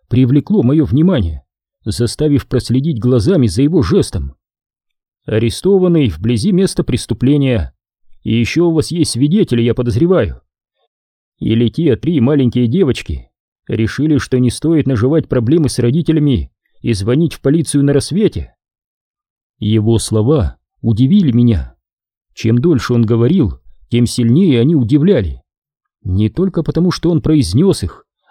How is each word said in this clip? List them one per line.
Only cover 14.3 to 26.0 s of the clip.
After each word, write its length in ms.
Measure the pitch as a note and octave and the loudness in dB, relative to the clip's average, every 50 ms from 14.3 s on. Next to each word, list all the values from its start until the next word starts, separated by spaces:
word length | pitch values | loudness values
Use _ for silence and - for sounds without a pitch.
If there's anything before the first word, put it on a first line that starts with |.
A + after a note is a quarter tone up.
| - B2+ | -2 0
не 120 | B2+ A#2+ | 0 0
стоит 360 | - - - D#3 E3 D3+ B2+ | -2 -2 -2 -2 0 0 0
наживать 420 | C#3 C3+ G#2 A#2+ C3 D#3+ D#3+ - - | 0 0 0 0 0 0 0 -2 -2
проблемы 400 | C3+ B2+ A#2 A2+ D#3 F3 D3+ B2 | -2 -2 0 0 2 2 0 0
с 100 | - - | -2 -2
родителями 760 | A#2 A#2+ B2 F3 E3 - D#3+ D#3+ D3 D3 B2+ F2 C#2 - _ _ _ _ _ _ | -2 0 0 0 0 0 0 0 2 0 0 -2 -4 -6 _ _ _ _ _ _
и 120 | - A#2+ A#2 | -4 -4 -2
звонить 420 | F#2+ G2 G#2 B2+ D3+ E3+ D3 - | -2 -2 -2 0 0 0 -2 -2
в 60 | - | -4
полицию 440 | - C3+ C#3+ E3+ D3 - - C#3+ C#3+ | -2 0 0 0 0 0 0 0 2
на 80 | C#3 C#3+ | 2 2
рассвете?» 600 | C#3 - - C#3+ G3 A3 F3 - - - - _ _ _ _ _ _ _ _ _ _ _ _ _ _ _ _ _ _ _ _ _ - | 0 0 -2 -2 0 0 0 -2 -4 -12 -12 _ _ _ _ _ _ _ _ _ _ _ _ _ _ _ _ _ _ _ _ _ -8
Его 400 | A2 G#2 A2 A2 G#2+ A2+ A2+ A2 | -4 0 0 2 2 2 2 0
слова 600 | - - A2+ A2 G#2 B2 D#3+ C#3+ G2 D2 - _ _ _ _ _ | 0 -2 -2 0 0 2 2 0 0 -2 -4 _ _ _ _ _
удивили 520 | - A2+ A2+ G2 C3 C3 F#3+ G#3 F3+ C#3 A2 | -4 -2 0 2 2 2 2 2 2 2 2
меня. 440 | A#2+ A#2+ A#2+ A2 E2 B1+ - - _ _ _ _ _ _ _ _ _ _ _ _ | 2 2 2 2 0 -2 -6 -12 _ _ _ _ _ _ _ _ _ _ _ _
Чем 240 | - - A2+ A#2 A#2+ | -6 -2 0 0 2
дольше 360 | B2+ F3+ D#3+ A#2+ - - B2 | 2 2 0 0 0 0 0
он 100 | A#2 A#2 | 0 2
говорил, 560 | G#2+ A#2+ A2+ A#2 B2+ F3+ G3 C3+ G2 - - _ - - - - - | 2 2 2 2 2 2 2 0 0 -2 -8 _ -20 -20 -20 -10 -4
тем 160 | - A#2+ A#2+ | 0 0 0
сильнее 540 | A#2 - - A#2+ A2+ B2 E3 G3+ F3 C3 A#2 | 0 0 0 0 2 2 4 4 4 4 2
они 140 | A#2 D3+ F3 | 2 2 2
удивляли. 680 | C#3+ A#2+ G2+ C#3+ D3 D3 G3 G3 C3 F#2+ D#2 C2 - _ _ _ _ _ _ _ _ _ _ _ _ | 0 0 2 2 2 2 2 2 2 0 -4 -6 -10 _ _ _ _ _ _ _ _ _ _ _ _